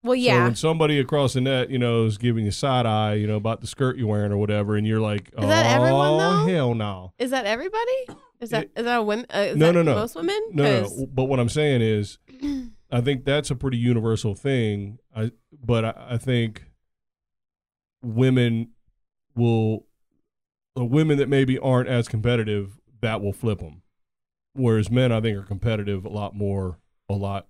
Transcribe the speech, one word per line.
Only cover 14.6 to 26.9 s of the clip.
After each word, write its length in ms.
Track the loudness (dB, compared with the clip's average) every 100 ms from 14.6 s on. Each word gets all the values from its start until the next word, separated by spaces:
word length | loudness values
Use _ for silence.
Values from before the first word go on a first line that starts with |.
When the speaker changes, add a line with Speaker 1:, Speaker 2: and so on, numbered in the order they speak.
| 0 -2 -6 -14 _
Speaker 2:
I, 180 | -6 -6 _ _
but 320 | -10 0 0 0
I, 200 | -6 -6
I 80 | -6
think 460 | 0 0 0 -6 -20 _ _ _ _ _ _ _ _ _ _ _ _ _
women 680 | -4 2 4 4 2 0 -6 _ _ _ _ _ _
will, 520 | 0 2 2 0 -2 _ _ _ _ _ _ _ _ _
the 100 | -6
women 340 | 2 2 4 2
that 100 | 4
maybe 300 | 4 4 2
aren't 300 | 2 2 2
as 200 | -2 0
competitive, 680 | -2 0 0 0 -4 -4 -14 _ _
that 200 | -4 -2
will 100 | -4
flip 300 | -4 -4 -4
'em. 200 | -8 -16 _ _ _ _ _ _ _
Whereas 380 | -2 2 2 2
men, 220 | 2 2
I 80 | 2
think, 160 | 0 -4
are 60 |
competitive 640 | -6 -4 -2 -2 -2 -6
a 40 | -6
lot 240 | -8 -8
more, 440 | -6 -4 -2 -4 -8 _